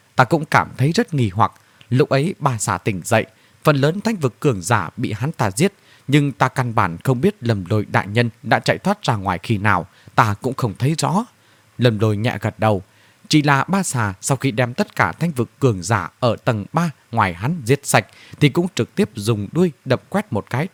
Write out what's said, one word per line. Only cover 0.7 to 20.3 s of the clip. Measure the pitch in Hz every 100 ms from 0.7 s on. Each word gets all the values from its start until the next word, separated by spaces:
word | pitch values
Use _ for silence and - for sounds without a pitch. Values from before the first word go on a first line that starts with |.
| -
thấy | 139
rất | 170 240
nghi | 143 107
hoặc. | 92 101 - _ _ -
Lúc | 123 139
ấy | 135 175 -
Ba | 143 113
Xà | - 90
tỉnh | 117 92
dậy, | - 113 - _ _ _
phần | 160 143
lớn | 143 202
thánh | 226 208
vực | 131 -
cường | 147 98
giả | 85 104 80 -
bị | 120
hắn | 104 139
ta | - 107
giết, | 95 196 - _ _ -
nhưng | 147 143
ta | - 131
căn | - 120
bản | 113 92 85
không | - 123
biết | 185 -
Lâm | 117 101 85
Lôi | 107
đại | - - 98
nhân | 110 117 -
đã | 113 120
chạy | - 98
thoát | 185 202
ra | - 107
ngoài | 95 87
khi | - 101
nào, | 107 92 76 _ -
ta | - 110 101
cũng | 127
không | 131 117 -
thấy | 131 160
rõ." | 135 185 240 _ _ _ _ -
Lâm | 120 104
Lôi | 110 104
nhẹ | 117 101
gật | 107 -
đầu. | 110 98 - _ _ _ -
Chỉ | 151
là | 147 139
Ba | 147 196
Xà | 180 123 104 92
sau | - 135
khi | 135
đem | 113 120
tất | 131 208 -
cả | 101
thánh | - 170
vực | 123 110 -
cường | 131 95
giả | 85 107 82 -
ở | 123 90
tầng | - 110 95
ba | 156 170 - _
ngoài | 113 95
hắn | 87 123 175
giết | 110 139 -
sạch | 127 - - - -
thì | 147
cũng | 175 180
trực | - 110
tiếp | - 208
dùng | 107 101 107 98
đuôi | 156 185 -
đập | 127 120 -
quét | 196 -